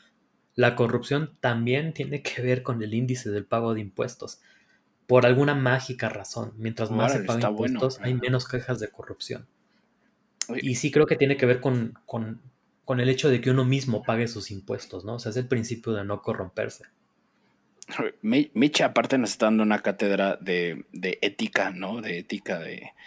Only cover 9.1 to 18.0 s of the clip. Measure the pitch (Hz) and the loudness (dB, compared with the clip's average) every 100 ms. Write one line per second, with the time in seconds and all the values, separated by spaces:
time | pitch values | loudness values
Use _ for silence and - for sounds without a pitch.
9.1 | - - - 120 _ _ _ _ _ _ | -12 -10 -10 -14 _ _ _ _ _ _
10.1 | _ _ - - 123 135 123 151 151 151 | _ _ -6 -4 -2 -2 0 2 4 4
11.1 | 160 135 139 123 127 139 123 113 - - | 4 2 4 4 4 2 0 -2 -8 -10
12.1 | 117 110 113 - _ _ _ - 127 123 | -6 -6 -10 -16 _ _ _ -4 2 2
13.1 | 131 151 123 127 131 127 135 127 110 - | 4 4 4 4 4 4 2 0 -2 0
14.1 | 113 117 107 - 98 - 104 - 98 98 | 0 0 -6 -10 -10 -8 -8 -8 -12 -8
15.1 | 120 113 113 127 123 113 117 120 107 101 | -8 -6 -4 0 0 -2 -6 -4 -4 -4
16.1 | 101 - 107 87 - 110 - - _ _ | -6 -4 -6 -6 -6 -6 -8 -20 _ _
17.1 | _ _ _ _ _ _ - - - | _ _ _ _ _ _ -20 -10 -4